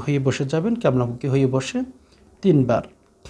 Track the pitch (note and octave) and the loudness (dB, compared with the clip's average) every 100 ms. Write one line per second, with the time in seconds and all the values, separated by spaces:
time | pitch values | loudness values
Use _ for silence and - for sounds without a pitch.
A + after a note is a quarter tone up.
0 | B2 C#3+ C3+ C3 C#3 D#3+ G3+ A#3 D#3 B2+ | -2 0 0 -2 -2 -2 -2 0 0 2
1 | B2 A#2+ C#3 C3+ C3 C3 - B3 B3+ - | 0 -4 -2 2 2 0 -4 -6 -6 -10
2 | _ _ _ _ G3 D3+ A#2+ A2 - _ | _ _ _ _ 2 4 4 0 -4 _
3 | _ _ | _ _